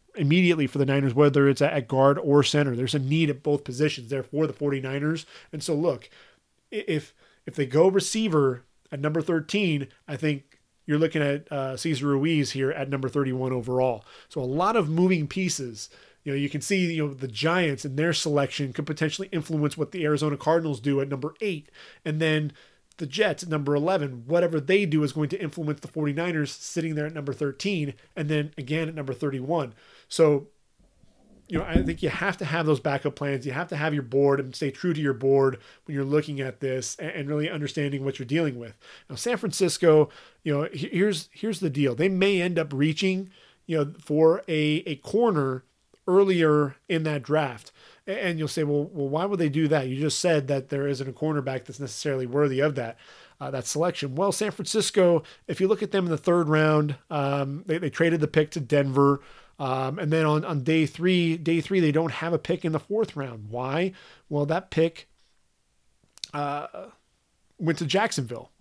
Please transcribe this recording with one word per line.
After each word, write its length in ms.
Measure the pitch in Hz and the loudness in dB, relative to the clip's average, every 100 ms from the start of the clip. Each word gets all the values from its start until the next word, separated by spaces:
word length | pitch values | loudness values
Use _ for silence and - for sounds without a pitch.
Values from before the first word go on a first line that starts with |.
| _ 214 | _ -2
immediately 500 | 143 175 180 160 135 | 2 4 6 4 2
for 140 | 143 | 0
the 60 | 135 | 2
Niners, 280 | 139 135 | 2 2
whether 340 | 123 147 143 139 | 6 6 6 4
it's 140 | 131 | 4
at, 100 | 147 | 2
at 160 | 151 117 | 0 -2
guard 300 | 131 139 139 | 4 6 4
or 260 | 151 143 | 4 4
center. 320 | - 147 143 120 | 6 2 0 0
There's 200 | 127 147 | -2 -2
a 40 | |
need 300 | 131 160 156 | 0 2 2
at 140 | 135 | 0
both 200 | 151 147 | -2 -2
positions 460 | 147 127 151 135 117 | -2 -2 -2 -2 -6
there 140 | 135 | -6
for 240 | 123 143 156 | -4 -2 -2
the 60 | |
forty-niners. 720 | - 147 139 131 139 151 160 - - - | -2 -2 -2 -4 -2 -2 -2 -6 -20 -14
And 100 | 151 | -10
so, 120 | 160 151 | -4 0
look, 340 | 170 123 - - - _ _ _ - | 0 -2 -8 -20 -20 _ _ _ -12
i-, 100 | 214 - | -8 -2
if, 260 | 151 - _ _ _ - | -4 -4 _ _ _ -12
if 100 | - | -4
they 120 | 131 | 0
go 200 | 143 185 | 4 6
receiver 760 | 190 185 220 220 156 135 123 _ _ - | 4 0 -2 2 4 2 0 _ _ -14
at 80 | 139 | -6
number 220 | 151 156 | -2 -2
thirteen, 680 | 151 160 156 208 185 147 135 _ - | 0 -2 0 0 0 0 -4 _ -12
I 100 | 143 | -4
think 420 | 156 139 - _ _ _ - | -2 -4 -8 _ _ _ -2
you're 120 | 147 | 0
looking 240 | 160 156 | 2 2
at, 280 | 143 143 - | 0 -2 -6
uh, 260 | 143 135 127 | -6 -6 -4
Cesar 300 | 165 131 143 | -4 -2 0
Ruiz 440 | 139 156 156 139 | 2 2 2 0
here 200 | 135 131 | 0 -2
at 180 | 151 135 | -2 -4
number 180 | 139 131 | -4 -2
thirty-one 460 | 147 135 127 131 | -2 -2 -2 -2
overall. 500 | 127 117 127 127 110 - - - | -2 -2 2 2 0 -8 -20 -12
So 140 | 156 | -8
a 20 | |
lot 320 | 127 143 196 226 | -4 0 2 2
of 140 | 151 | 2
moving 380 | 160 185 180 147 | 2 4 2 0
pieces. 640 | 190 180 - 127 110 - - - _ | -2 -2 -4 -8 -10 -16 -20 -20 _
You 100 | 147 | -6
know, 40 | 139 | -2
you 120 | 143 | -2
can 120 | 147 | -4
see, 300 | - 190 175 | -2 0 0
you 140 | 160 147 | 0 -4
know, 60 | |
the 140 | 131 131 | -4 -10
Giants 580 | 104 156 180 165 135 147 | -2 0 2 2 -2 -6
and 100 | 135 | -2
their 160 | 170 | 0
selection 600 | 160 160 143 135 - 135 | 0 0 2 0 -2 -6
could 140 | 123 151 | -6 -6
potentially 420 | 147 156 - 190 | -2 -2 -4 -6
influence 460 | 175 147 156 147 156 | -6 -2 -2 -2 -2
what 140 | 143 | -6
the 120 | 185 | -2
Arizona 320 | 151 147 151 147 | 0 2 0 0
Cardinals 460 | 151 165 160 127 | 2 2 2 -2
do 180 | 139 139 | 0 0
at 80 | 139 | 0
number 260 | 135 147 - | -4 -8 -6
eight. 300 | 214 156 - - - - | -6 -6 -10 -20 -20 -10
And 160 | 165 156 | -6 0
then 320 | 160 156 151 - - _ _ - | 2 2 -2 -8 -20 _ _ -12
the 80 | 139 | -8
Jets 380 | 160 196 147 | 0 0 0
at 60 | 175 | -4
number 240 | 156 143 | -2 0
eleven, 500 | 147 160 190 139 123 120 | 0 2 0 -2 -8 -2
whatever 340 | 170 175 160 | 2 2 0
they 260 | 139 196 190 | 2 2 2
do 180 | 151 | 2
is 100 | 147 | 0
going 160 | 156 147 | 0 -2
to 120 | 185 | -2
influence 380 | 165 175 151 139 | -6 -6 -6 -6
the 80 | - | -8
forty-niners 640 | 160 147 143 175 160 143 | -4 -2 -2 -2 -2 -2
sitting 440 | - - 170 160 151 | -6 -8 -6 -4 -4
there 100 | 151 | -4
at 80 | |
number 180 | 160 139 | -6 -8
thirteen 640 | 123 143 - 202 180 143 - _ - | -4 -4 -4 -4 -2 -4 -8 _ -8
and 120 | 151 | -2
then 240 | 151 147 - | -2 -2 -8
again 320 | 127 156 160 | -4 -4 -4
at 60 | 156 | -6
number 180 | 139 | -8
thirty-one. 600 | 127 147 135 131 170 131 104 - - - | -4 -4 -4 -2 -2 -2 -10 -20 -20 -8
So, 360 | - 151 143 143 _ _ _ _ _ _ _ _ - - | 4 4 4 -2 _ _ _ _ _ _ _ _ -20 -6
you 120 | 160 | -4
know, 60 | - | 0
I 180 | 160 | 0
think 180 | 139 165 | 0 -2
you 80 | 156 | -4
have 260 | - 196 - | -2 -4 -2
to 80 | 151 | -4
have 200 | 165 156 | -2 2
those 140 | 135 | 0
backup 360 | 151 139 143 - | 0 -2 -4 -4
plans. 300 | 143 135 135 | -4 -4 -4
You 60 | |
have 160 | 131 180 | -6 -6
to 80 | 147 | -2
have 180 | 156 | -2
your 80 | 147 | -2
board 380 | 120 135 143 139 | 0 2 4 4
and 160 | 131 - | -2 -6
stay 160 | 143 | -6
true 200 | - 180 | -2 -2
to 80 | 151 | 0
your 140 | 143 | 0
board 460 | 120 135 139 135 131 - - - | 0 4 4 4 0 -14 -20 -8
when 80 | |
you're 100 | 143 | -6
looking 380 | 135 151 151 139 | 0 0 0 -6
at 200 | 131 107 | -8 -6
this 340 | 135 131 113 - | -4 -4 -6 -10
and, 160 | 156 | -10
and 180 | 165 143 | -8 -4
really 180 | 151 160 | -4 -4
understanding 560 | 156 143 - 143 139 | -4 -6 -4 -4 -4
what 140 | 143 - | -6 -6
you're 80 | 117 | -4
dealing 320 | 160 156 120 | -2 -2 -4
with. 180 | 117 - - - - | -14 -18 -20 -20 -14
Now, 100 | 127 | -6
San 200 | 233 240 | -4 -2
Francisco, 720 | 202 - 180 - 170 156 143 - - _ | -2 0 0 4 6 8 6 -2 -20 _
you 80 | 156 | -4
know, 160 | 143 160 | -2 -2
he-, 160 | 139 160 | -6 -4
here's, 380 | 175 208 160 - | 2 2 0 -8
here's 280 | - 220 185 | -8 -6 -2
the 100 | 175 | -4
deal. 240 | 135 139 | 0 0
They 160 | 117 190 | 2 0
may 320 | 185 196 190 | 2 2 2
end 160 | 180 170 | 0 -2
up 160 | 147 | -2
reaching, 560 | 135 151 156 190 185 190 - - _ - | 0 0 2 -2 -2 -6 -16 -20 _ -4
you 100 | 160 | -2
know, 160 | 147 - | -2 -6
for 380 | - 151 160 185 - | -2 4 6 4 0
a, 300 | 156 151 151 - | 0 2 0 -2
a 80 | 143 | -10
corner 680 | - 214 233 160 135 127 _ _ _ _ - | -2 2 2 2 0 -2 _ _ _ _ 2
earlier 680 | 185 196 175 160 151 143 - - | 4 4 4 4 4 2 -4 -4
in 160 | 165 | -2
that 180 | 156 147 | 0 -4
draft. 500 | 127 156 139 113 - _ - - - | 0 0 0 -6 -18 _ -20 -16 -8
A-, 180 | 202 185 | -4 -2
and 140 | 165 | -2
you'll 80 | 151 | -4
say, 160 | - | -2
"Well, 260 | 147 147 147 | 0 0 -2
well, 180 | 160 139 | -4 -2
why 160 | 151 196 | -2 -2
would 120 | 190 | 0
they 120 | 156 | 0
do 180 | 147 156 | 2 2
that? 200 | 151 131 | 2 0
You 60 | 135 | -2
just 240 | 151 - | -2 0
said 280 | 180 156 135 | 2 2 2
that 220 | 139 135 | -4 -4
there 180 | 139 143 | -4 -2
isn't 200 | 135 135 | -4 -6
a 60 | |
cornerback 520 | - 156 147 135 131 - | -4 -2 -2 -4 -6 -10
that's 140 | 120 | -12
necessarily 460 | 135 - 151 135 123 | -10 -6 -4 -2 -2
worthy 360 | 139 147 131 | 2 2 2
of 120 | 151 | 0
that, 240 | 131 113 - - - - - | 0 -8 -10 -20 -20 -20 -12
uh, 120 | 135 | -8
that 160 | 135 - | -6 -4
selection." 480 | 151 175 - 143 131 | -2 -2 -2 -6 -2
Well, 160 | 196 | 0
San 180 | - 214 | 0 -4
Francisco, 720 | - 170 220 202 - 180 165 - - - | -4 -2 0 0 4 6 4 0 -18 -10
if 140 | 175 | -2
you 60 | 190 | 0
look 160 | 196 | 0
at 80 | 208 | 0
them 140 | 196 175 | -2 0
in 40 | |
the 80 | 151 | 0
third 320 | - 175 151 | 2 2 4
round, 460 | 156 156 151 151 131 - | 4 4 4 2 -4 -6
um, 520 | 151 139 139 139 147 - | -4 -2 -2 -4 -6 -4
they, 100 | 160 | -2
they 140 | 156 | -2
traded 300 | - 165 165 | 2 2 2
the 60 | 147 | 2
pick 220 | 160 151 | 2 0
to 80 | 170 | -2
Denver. 640 | 127 147 139 131 139 139 - - - - | 0 2 4 4 4 4 -4 -20 -20 -8
Um, 400 | 135 131 131 170 | -4 -2 -2 -2
and 100 | 151 | 0
then 160 | 160 156 | 2 4
on, 200 | 151 185 | 2 0
on 180 | 147 | -2
day 220 | 131 160 147 | 2 2 2
three, 500 | - 180 180 165 165 | 0 2 2 2 0
day 240 | 160 165 | 0 0
three, 220 | - 190 | 2 2
they 100 | 160 | 4
don't 220 | 151 165 | 2 0
have 180 | - 165 | -2 -2
a 80 | 170 | -2
pick 240 | - 175 | -2 -2
in 80 | 165 | -2
the 80 | 160 | -4
fourth 380 | - 208 208 147 | -2 -2 -2 -4
round. 320 | 135 113 104 | -10 -10 -10
Why? 420 | 120 131 151 190 185 - - - | -6 -4 -2 -2 -4 -20 -20 -6
Well, 160 | 147 147 | -2 0
that 260 | 170 - | -2 -2
pick, 380 | 160 165 - - _ _ _ _ _ _ _ _ _ _ - - | 0 0 0 -20 _ _ _ _ _ _ _ _ _ _ -16 -10
uh, 340 | 147 143 147 - - - _ _ _ _ _ _ - | -6 -4 -6 -8 -14 -16 _ _ _ _ _ _ -6
went 200 | 165 156 | -4 -2
to 60 | 151 | 0
Jacksonville, 640 | 190 214 - 117 117 - - | 0 0 -2 -6 -10 -14 -6